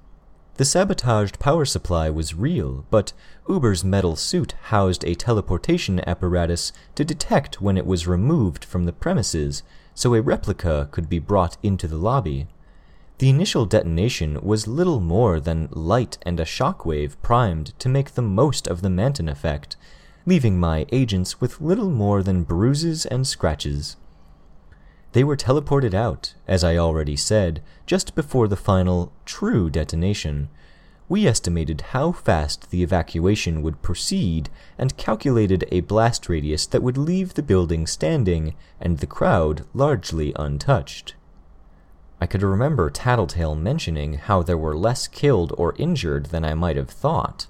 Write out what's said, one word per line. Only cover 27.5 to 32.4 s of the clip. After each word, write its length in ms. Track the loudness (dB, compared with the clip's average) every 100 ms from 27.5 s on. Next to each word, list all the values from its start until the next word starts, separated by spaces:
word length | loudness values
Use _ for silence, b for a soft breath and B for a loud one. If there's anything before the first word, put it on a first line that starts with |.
| -2 b b -2
just 300 | -2 -2 -6
before 320 | 0 2 2
the 80 | 2
final, 560 | 2 4 4 2 -2 -8 -16
true 440 | -4 0 2 0
detonation. 800 | -2 -2 0 0 -2 -4 -6 -6 b b b b b -4
We 180 | 2 2
estimated 540 | 2 0 -2 -2 -4
how 320 | -4 -2 -2
fast 580 | 0 0 0